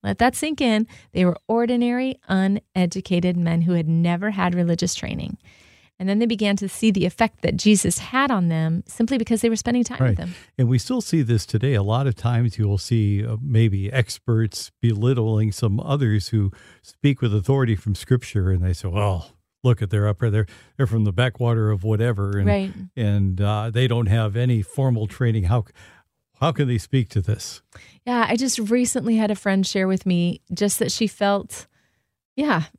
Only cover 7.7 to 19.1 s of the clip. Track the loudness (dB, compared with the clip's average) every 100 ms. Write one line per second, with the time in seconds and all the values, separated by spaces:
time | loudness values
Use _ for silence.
7.7 | 4 4 -2 -4 -2 0 2 0 0 0
8.7 | -2 -6 -2 0 0 0 0 2 0 0
9.7 | 0 0 0 0 0 -4 -10 -16 -2 2
10.7 | 2 0 -4 0 0 2 0 0 -2 0
11.7 | 0 0 0 0 -2 -2 0 0 0 -2
12.7 | 0 0 0 2 0 -2 -6 0 2 2
13.7 | 2 -2 -2 -4 -4 -2 0 0 -4 -16
14.7 | _ 0 2 0 0 0 0 0 0 -2
15.7 | -2 -2 0 0 0 0 0 0 -4 -20
16.7 | -20 -20 -2 0 0 0 0 0 0 2
17.7 | 0 -2 -6 0 -2 0 -2 0 0 0
18.7 | -2 -4 -2 -2